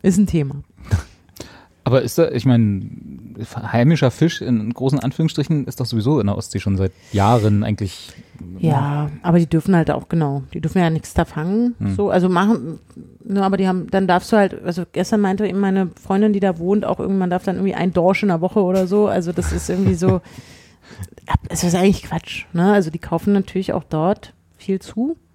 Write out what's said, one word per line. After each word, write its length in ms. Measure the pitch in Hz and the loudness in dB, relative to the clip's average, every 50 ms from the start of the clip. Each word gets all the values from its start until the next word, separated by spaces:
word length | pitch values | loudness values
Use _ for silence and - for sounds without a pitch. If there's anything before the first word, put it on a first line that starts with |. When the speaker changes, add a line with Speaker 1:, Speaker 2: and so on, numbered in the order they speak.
Speaker 1:
ist 140 | - 185 175 202 | 4 4 4 4
ein 80 | 208 | 2
Thema. 300 | 170 - 165 143 135 127 143 - _ _ _ - - - - - - - _ _ _ _ - - - - - - _ _ _ | 2 2 -2 -2 -2 -6 -12 -14 _ _ _ -2 -2 -2 -2 -2 -8 -20 _ _ _ _ -20 -20 -20 -20 -20 -20 _ _ _
Speaker 2:
Aber 200 | _ 127 120 131 | _ 2 2 2
ist 160 | 117 117 - - | 2 2 2 2
da, 120 | 165 - | 2 2
ich 140 | - 120 107 | 0 0 2
mein, 880 | 135 123 117 113 104 101 95 101 107 - - - - 69 - 113 - - 104 110 - - 127 - - | 4 4 6 4 2 0 -2 -6 -10 -14 -16 -16 -18 -18 -18 -18 -18 -14 -14 -14 -12 -12 -12 -8 -2
heimischer 380 | - 117 120 151 170 143 143 123 | 0 2 4 4 4 4 2 0
Fisch 280 | - - 156 165 - - | 2 2 0 0 0 -4
in 320 | - 127 120 110 107 113 | -2 0 0 0 0 -4
großen 280 | 120 - 127 135 139 135 | -4 -2 -2 0 0 0
Anführungsstrichen 680 | 110 135 - - 160 156 - - 143 - 160 147 131 | -2 -4 -2 0 -2 0 0 -2 -2 0 -2 -2 -2
ist 140 | - - - | -6 -6 -6
doch 60 | 127 | -6
sowieso 340 | - 120 110 101 127 156 135 | -2 -2 -2 0 2 2 2
in 60 | 101 101 | 2 0
der 80 | 101 | -2
Ostsee 240 | - - - - 98 | -2 -6 -6 -8 -4
schon 160 | - 101 98 | -2 0 0
seit 160 | 92 95 92 - _ - - | 0 0 -2 -4 _ -16 -4
Jahren 520 | - 101 98 107 120 120 104 110 104 101 104 | 0 2 4 4 4 4 4 2 2 2 0
eigentlich. 480 | - 107 - 107 92 - - - - - - - _ - - - 87 92 185 | -2 -2 -4 -4 -8 -8 -12 -20 -20 -20 -20 -20 _ -20 -18 -18 -16 -8 -2
Speaker 1:
Ja, 520 | - 160 147 143 143 143 143 147 147 147 151 - | 0 0 2 2 0 0 -2 -4 -4 -6 -8 -6
aber 160 | - 175 170 175 | 0 2 2 2
die 60 | 170 - | 2 2
dürfen 260 | 165 160 - - 190 | 0 0 2 2 2
halt 160 | 170 156 - | 2 2 2
auch, 180 | 143 - - _ | -2 -4 -4 _
genau, 340 | - 165 156 139 139 139 131 - | -2 0 0 0 -2 -6 -8 -8
die 80 | - 160 | -10 -6
dürfen 180 | 156 156 - 190 | -6 -2 0 0
ja 120 | 175 165 | 0 2
nichts 240 | 160 156 - - - | 0 -2 -6 -4 -2
da 100 | - 165 | -2 -2
fangen, 500 | - - 156 151 175 202 226 240 247 233 - | -2 -4 -6 -4 -2 -2 0 0 -2 -2 -4
Speaker 2:
Hm. 140 | 214 202 196 | -4 -4 -2
Speaker 1:
so, 140 | 202 202 202 | 0 0 2
also 180 | - 180 175 185 | 2 2 2 2
machen, 500 | 180 170 196 208 226 - - - - - _ _ - - - - - _ - | 2 2 2 2 0 0 -2 -10 -12 -14 _ _ -20 -20 -20 -20 -20 _ -8
nur 180 | - 196 202 196 | -4 -2 0 0
aber 120 | 190 196 | 0 0
die 100 | 185 190 | 0 0
haben, 220 | 190 185 185 160 - | 0 0 -2 -4 -2
dann 160 | - 190 190 | 0 0 2
darfst 240 | 180 175 185 - - | 2 2 2 2 2
du 60 | 226 | 4
halt, 260 | 214 202 185 - - - | 4 4 2 0 -6 -6
also 200 | 180 170 175 170 _ | -6 -6 -6 -8 _
gestern 280 | - - 185 - 226 208 | -4 -4 -2 0 2 2
meinte 260 | 202 190 190 196 214 | 2 2 0 0 -2
eben 120 | 185 180 196 | -2 0 0
meine 300 | 202 196 190 190 190 170 - - | 0 2 2 2 0 -2 -4 -14
Freundin, 320 | - - 190 196 214 214 | -6 -2 0 2 2 2
die 80 | 208 196 | 2 2
da 180 | 202 190 175 165 | 2 0 0 0
wohnt, 260 | 170 180 202 214 - | 0 0 0 2 0
auch 160 | - 180 190 | -2 -2 -2
irgendwie, 180 | 190 190 196 190 | -2 -2 0 0
man 120 | 185 180 | 0 0
darf 140 | 175 180 - | -2 -2 -2
dann 120 | 196 180 | -2 -2
irgendwie 180 | 180 190 196 - | -2 -2 -2 -2
ein 180 | - 175 190 | 0 -2 0
Dorsch 300 | 165 180 165 185 196 - | 2 2 2 4 2 2
in 60 | 208 202 | 2 0
der 120 | 175 170 | 0 0
Woche 200 | 170 180 - 214 | 0 0 2 2
oder 240 | 190 180 185 190 185 | 2 2 2 2 2
so, 220 | 180 196 208 208 202 | 2 2 2 2 2
also 240 | - 185 170 170 | 2 0 -2 -2
das 180 | 170 175 175 - | -4 -2 -2 -2
ist 160 | 160 175 - - | -2 -4 -4 -2
irgendwie 260 | 185 185 196 196 190 | -2 2 2 2 2
so, 220 | 165 180 190 196 | 2 2 2 2
Speaker 2:
<laughs> 1120 | 175 - - - - - - - - - _ _ _ _ - - - - - - - - | 2 -2 -8 -20 -20 -20 -20 -20 -20 -20 _ _ _ _ -20 -18 -18 -18 -18 -20 -20 -6
Speaker 1:
ab-, 140 | - - - - - | -4 -4 -4 -4 -6
es 160 | - - - | -6 -4 -2
ist 100 | 175 170 | 0 0
eigentlich 300 | 180 185 196 190 - - | 2 4 2 2 0 -4
Quatsch, 400 | - 160 165 - - - - - _ | -8 -8 -8 -8 -8 -14 -14 -12 _
ne, 200 | - 170 175 196 | -2 2 2 4
also 180 | 208 202 175 160 | 4 2 2 0
die 80 | 156 165 | -6 -10
kaufen 320 | - - 165 165 - 208 | -6 -4 -6 -2 0 0
natürlich 400 | 202 196 190 - - 185 190 - | 0 0 0 -2 -4 -4 -4 -2
auch 120 | - 175 - | -4 -6 -4
dort 480 | _ - 156 160 180 214 - - - _ _ _ _ _ _ | _ -4 0 0 0 0 -2 -6 -20 _ _ _ _ _ _
viel 220 | - - 190 185 | -6 -4 -4 -4
zu. 360 | - - - 220 247 294 330 _ _ _ | -6 -8 -6 -4 -4 -4 -4 _ _ _